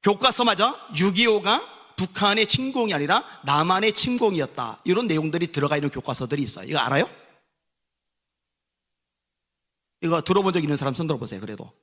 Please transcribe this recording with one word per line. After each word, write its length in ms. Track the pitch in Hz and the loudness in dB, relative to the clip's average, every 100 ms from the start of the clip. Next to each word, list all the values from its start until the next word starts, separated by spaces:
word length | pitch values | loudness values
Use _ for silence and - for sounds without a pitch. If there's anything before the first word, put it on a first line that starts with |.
교과서마저 760 | - 202 254 - 240 196 220 294 - | 0 2 2 4 2 4 0 0 -8
육이오가 1000 | 156 190 185 233 214 196 240 - - - - | 0 2 4 4 4 2 0 -2 -18 -20 -6
북한의 500 | 185 - 202 208 214 | -6 0 0 2 2
침공이 460 | - 262 262 226 | 0 -2 -2 -2
아니라 320 | 160 147 208 - - 139 | -2 2 0 0 -12 0
남한의 480 | 147 160 185 214 | 0 2 2 2
침공이었다. 880 | 214 - 247 233 180 135 - 120 107 | 0 -2 0 0 0 -4 -6 -10 -8
이런 220 | - 180 240 | 0 0 2
내용들이 460 | 156 156 170 165 | 0 0 -2 -4
들어가 260 | - 143 147 | -2 0 0
있는 100 | 143 | -2
교과서들이 540 | 131 - 127 127 143 | -6 -6 -6 -4 -4
있어요. 260 | 131 - 92 | -4 -6 -6
이거 100 | 147 | -2
알아요? 280 | 120 135 226 - _ _ _ _ _ _ _ _ _ _ _ _ _ _ _ _ _ _ _ _ _ _ _ _ _ _ _ _ | 0 0 0 -4 _ _ _ _ _ _ _ _ _ _ _ _ _ _ _ _ _ _ _ _ _ _ _ _ _ _ _ _
이거 180 | 170 165 | 0 0
들어본 320 | 151 185 190 | 2 2 2
적 100 | 180 | 0
있는 140 | 147 143 | 0 -2
사람 160 | 139 | -2
손 140 | 127 165 | -4 -4
들어보세요. 340 | 139 110 98 | -4 -6 -10
그래도. 320 | 104 104 - _ | -12 -14 -16 _